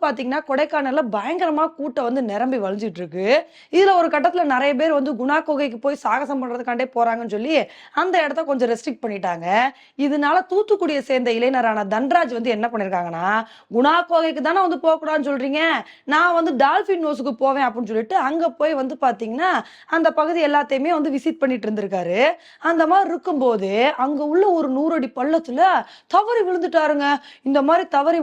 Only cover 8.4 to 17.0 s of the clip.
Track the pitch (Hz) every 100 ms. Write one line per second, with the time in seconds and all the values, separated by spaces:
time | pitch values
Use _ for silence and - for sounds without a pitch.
8.4 | 294 269 233 233 - 233 226 202 185 170
9.4 | 170 208 262 - - - 285 294 285 349
10.4 | 370 370 427 415 339 285 - 262 247 226
11.4 | 247 262 233 214 202 214 269 349 302 233
12.4 | 226 214 233 233 190 185 175 165 185 214
13.4 | 226 - - 220 277 339 349 339 320 302
14.4 | 285 370 370 302 320 320 311 311 285 277
15.4 | 269 285 330 269 - - - 302 349 339
16.4 | 330 262 277 349 415 349